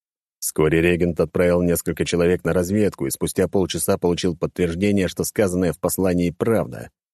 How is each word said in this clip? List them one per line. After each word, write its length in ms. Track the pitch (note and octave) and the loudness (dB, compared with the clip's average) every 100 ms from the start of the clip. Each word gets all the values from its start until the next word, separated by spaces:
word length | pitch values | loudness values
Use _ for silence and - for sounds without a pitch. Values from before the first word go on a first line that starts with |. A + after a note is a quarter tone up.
| _ _ _ _ | _ _ _ _
Вскоре 400 | - - D#2 E2 | -6 0 2 4
регент 380 | E2+ F2 F2 D#2+ | 2 2 0 0
отправил 420 | E2 F2+ F2+ F2 | -2 0 2 2
несколько 420 | F2 E2+ - D#2+ | 2 0 -2 -4
человек 400 | E2 F2 F2 F2+ | -2 2 2 2
на 80 | E2 | 0
разведку 540 | F2+ F2+ G#2 G2+ - C#2 | -2 0 0 0 0 -6
и 40 | |
спустя 380 | - E2+ - F#2 | -4 -4 0 0
полчаса 500 | G2+ F2+ E2+ - G2 | 0 0 -2 -2 0
получил 380 | F2 E2+ F#2 D#2+ | 0 0 -2 -2
подтверждение, 720 | D#2 - F2+ E2 G#2 G2+ F2 | -4 -2 -2 0 0 2 0
что 160 | - | -2
сказанное 480 | E2+ - G2+ F2+ F#2 | -4 0 0 0 -2
в 80 | D2+ | -2
послании 500 | F2 - F#2+ F2 F2 | -4 0 0 2 0
правда. 600 | - A2+ G#2+ D2 B1 - _ _ | 0 0 0 -2 -8 -16 _ _